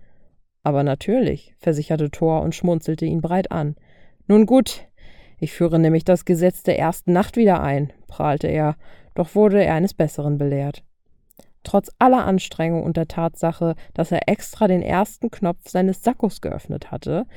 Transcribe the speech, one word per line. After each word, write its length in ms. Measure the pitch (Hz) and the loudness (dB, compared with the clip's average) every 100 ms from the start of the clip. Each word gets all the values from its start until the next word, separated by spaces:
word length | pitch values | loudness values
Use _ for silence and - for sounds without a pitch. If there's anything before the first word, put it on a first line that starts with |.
| - - - _ _ _ | -20 -20 -20 _ _ _
"Aber 200 | 147 143 | -2 0
natürlich", 720 | 139 135 - 247 208 143 - - | 0 -2 -2 0 0 -4 -10 -6
versicherte 520 | - 151 151 156 151 | -2 -2 -2 -2 -2
Thor 320 | - 160 160 | -2 0 0
und 120 | 151 | -2
schmunzelte 520 | - 180 165 - 160 160 | -2 -2 -2 -4 -4 -4
ihn 140 | 165 | -4
breit 300 | 160 185 190 | -2 -2 -2
an. 240 | 165 147 151 _ - - _ - | -4 -6 -8 _ -20 -20 _ 4
"Nun 200 | 208 214 | 6 6
gut, 400 | 262 - - - _ - - - - | 4 2 -6 -14 _ -20 -20 -20 -10
ich 140 | 160 | -10
führe 260 | - 170 165 | -2 0 4
nämlich 260 | 160 160 | 4 2
das 200 | 170 180 | 2 0
Gesetz 380 | - 170 180 - | 2 2 2 0
der 160 | - - | -2 0
ersten 340 | 160 - - | 0 -4 0
Nacht 240 | 175 - 240 | 2 2 2
wieder 260 | 214 175 | 4 4
ein", 300 | 143 139 143 - - | 0 -2 -4 -8 -20
prahlte 380 | - 151 143 156 | -4 -2 0 -2
er, 300 | 151 151 151 - - - | 0 -2 -4 -12 -20 -14
doch 200 | - 170 | -6 -2
wurde 300 | 202 214 202 | 2 4 4
er 100 | 156 | 2
eines 200 | 160 190 | 2 0
Besseren 440 | - 156 - 147 147 | 0 -2 -2 -4 -2
belehrt. 460 | 143 139 143 - - _ _ _ _ _ - _ | -2 -2 -4 -8 -16 _ _ _ _ _ -20 _
Trotz 280 | - 202 - - | -2 -2 -2 2
aller 260 | 254 254 | 4 4
Anstrengung 600 | - 190 - - 165 165 | 2 -2 -2 -4 -2 -2
und 120 | - 165 | -2 -4
der 120 | 160 | -4
Tatsache, 680 | - 165 - 165 - 170 160 - | -2 -4 -2 -4 -2 -2 -4 -8
dass 200 | - 175 | -6 -2
er 160 | 170 - | -2 -2
extra 380 | 208 - - 208 | -4 -4 0 2
den 160 | 180 | 2
ersten 480 | - 175 208 - 233 | 0 0 -2 -4 -8
Knopf 380 | - 180 175 - | -4 -4 -4 -4
seines 340 | 180 190 185 | 0 0 0
Sakkos 380 | 226 254 208 - | -2 -2 -4 -6
geöffnet 500 | - - - - - | -10 -10 -10 -12 -10
hatte, 360 | - - 160 247 | -12 -6 -6 -6